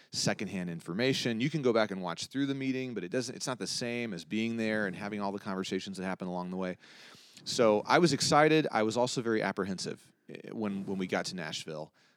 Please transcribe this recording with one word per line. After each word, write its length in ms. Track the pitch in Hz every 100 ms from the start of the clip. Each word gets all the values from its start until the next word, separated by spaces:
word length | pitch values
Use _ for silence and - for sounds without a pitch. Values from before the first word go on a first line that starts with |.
| -
secondhand 580 | - - 101 98 95 87
information. 720 | 82 - 92 127 131 127 110
You 80 | 143
can 100 | 160
go 140 | 123
back 160 | 113 107
and 100 | 95
watch 280 | 90 82 -
through 180 | 135 139
the 80 |
meeting, 400 | 139 135 131 131
but 100 | 107
it 60 | 90
doesn't, 240 | 123 127
it's 120 | 107 -
not 120 | 101
the 80 | 92
same 480 | - 120 120 117
as 100 | 87
being 320 | - 107 113 113
there 300 | 110 107 101
and 100 | -
having 240 | 104 107
all 100 | 101
the 80 | 98
conversations 600 | 107 95 95 95 101 95
that 60 |
happen 220 | 92 92 90
along 260 | 90 90
the 40 | 92
way. 220 | 92 90 - - - - - -
So 380 | - - 113 107
I 140 | - 139
was 160 | 175
excited. 520 | 135 131 151 156 156 143
I 100 | 113
was 140 | 110 113
also 240 | 123 -
very 220 | 113 107
apprehensive, 600 | 101 101 95 92 82 - _ _ -
eh, 220 | - -
when, 340 | 113 107 98 98
when 100 | 95
we 100 | 92
got 200 | 95 90
to 100 | 92
Nashville. 560 | 78 - - 76 76 _ _